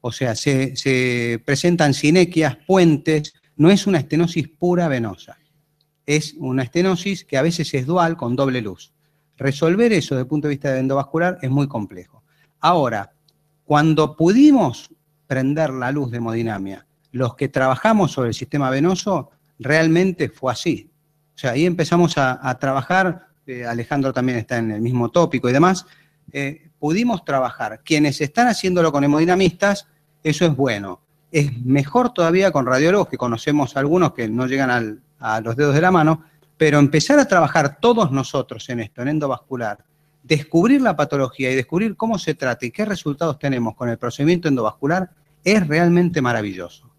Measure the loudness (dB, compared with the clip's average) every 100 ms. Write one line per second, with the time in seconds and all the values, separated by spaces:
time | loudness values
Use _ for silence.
0 | -10 -4 -4 -2 0 0 -2 -4 0 0
1 | 0 -2 -2 -4 -2 0 2 2 2 2
2 | 2 4 2 2 -2 -2 0 4 4 2
3 | 0 -2 -4 _ _ 2 4 6 2 0
4 | 0 0 0 -2 -6 _ 0 0 0 -2
5 | -4 -8 -18 -20 _ _ _ _ _ _
6 | 0 0 0 -8 -4 -4 -2 0 0 0
7 | -4 -8 -4 0 0 -2 -4 -4 -2 0
8 | 0 -2 -4 0 0 -2 -6 -12 -20 _
9 | _ _ _ _ -4 0 0 2 2 2
10 | 0 -4 -2 -4 -2 -4 -2 -2 0 -2
11 | -2 -2 -2 -2 -2 0 -2 -4 -10 -14
12 | -20 _ _ _ _ _ 0 2 0 -4
13 | -8 _ _ _ _ _ _ 2 4 2
14 | 0 2 2 6 6 6 2 -4 -16 -20
15 | _ _ _ -4 -2 0 -2 -2 -4 -4
16 | -4 -6 -6 -4 -4 -6 -10 -12 _ _
17 | _ -6 -6 -4 -4 0 0 2 2 2
18 | 0 0 -4 -4 -6 -4 -2 0 0 0
19 | -2 -4 -6 _ _ _ -2 2 2 2
20 | 0 -2 -6 -4 -6 -4 -4 -6 -8 _
21 | _ _ _ -8 -4 0 0 0 2 4
22 | 4 2 -2 -2 -6 -4 -2 -4 0 0
23 | 0 -4 _ _ -16 -12 -8 -8 -4 -2
24 | -2 -2 -2 -4 -4 -4 -4 -4 -2 -2
25 | 0 0 0 0 0 2 2 0 -8 _
26 | _ _ -16 -10 -10 -12 _ _ -4 -2
27 | -2 -4 -4 -4 -4 -6 -10 -10 -2 2
28 | 2 0 -4 0 0 0 0 2 2 2
29 | 2 2 2 4 2 2 -2 -2 -8 _
30 | _ _ -4 0 0 2 -2 -2 -8 -14
31 | _ _ _ 0 0 -2 0 0 2 0
32 | 0 0 0 2 2 0 0 2 4 2
33 | 0 -4 -4 -2 -2 0 0 -2 0 2
34 | 2 0 -6 -4 -2 -2 0 0 -4 -10
35 | _ _ -6 -4 -4 0 2 4 4 4
36 | 4 0 -6 _ _ _ 2 4 4 2
37 | 4 4 4 2 2 2 0 0 2 2
38 | 2 -2 -4 -6 -6 -12 -10 -8 -8 -8
39 | -4 -4 -4 -6 _ -8 -8 -10 _ _
40 | _ _ -4 -4 0 2 4 4 2 0
41 | -2 -2 -4 -2 -2 -2 -2 -2 -2 -4
42 | -4 -4 -4 -4 -4 -4 -8 -6 -6 -4
43 | -6 -4 -4 -4 -4 -4 -4 -6 -6 -6
44 | -8 -2 0 0 0 -2 -2 -4 -4 -2
45 | -4 _ _ _ 0 2 2 2 4 4
46 | 2 0 -2 -2 -4 -8 -14 -16 _